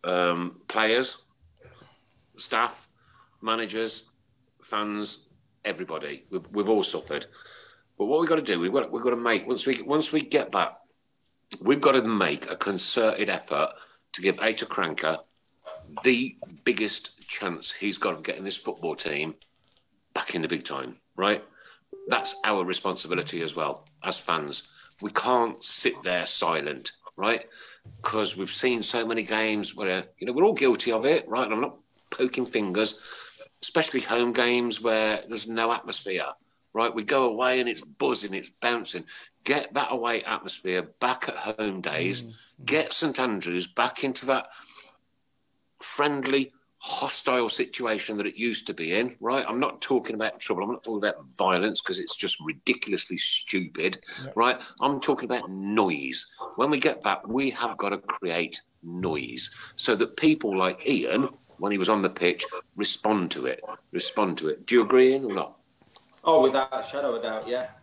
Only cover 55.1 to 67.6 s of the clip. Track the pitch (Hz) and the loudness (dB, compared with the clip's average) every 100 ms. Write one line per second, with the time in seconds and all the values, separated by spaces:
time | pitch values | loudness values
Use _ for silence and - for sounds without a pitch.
55.1 | 139 120 123 92 95 98 110 92 73 67 | 0 0 -4 -4 -6 0 2 4 0 -4
56.1 | 64 - - - - 135 143 151 - 104 | -6 -8 -12 -12 0 2 4 2 2 0
57.1 | 95 101 120 135 - 117 - 101 98 - | -2 0 0 0 0 -4 -2 -2 -2 -4
58.1 | - 92 82 85 - _ _ 85 87 90 | -4 -2 0 -2 -6 _ _ -12 -4 -2
59.1 | 78 60 62 - - - - - 104 - | -2 -4 -8 -8 -10 -12 -4 0 2 2
60.1 | - 156 156 110 95 92 - - 127 62 | 4 4 6 2 2 2 2 0 0 2
61.1 | 104 - - _ - 101 101 92 107 92 | 2 0 -4 _ -6 -2 2 4 4 2
62.1 | - 90 90 - - _ - 104 - 107 | 2 2 2 -6 -8 _ -4 -4 0 2
63.1 | 104 87 - 64 - - - _ 90 - | 2 0 -2 -4 -6 -8 -14 _ -6 -4
64.1 | - 98 78 78 76 - 120 104 127 127 | 0 0 0 -4 -4 4 4 8 8 8
65.1 | 135 127 95 76 - _ _ _ - _ | 6 0 -2 -4 -10 _ _ _ -20 _
66.1 | _ 165 160 131 131 131 131 - 143 139 | _ 4 6 6 4 0 -4 -4 -4 -2
67.1 | 113 117 110 113 123 | -2 -4 -4 -4 -4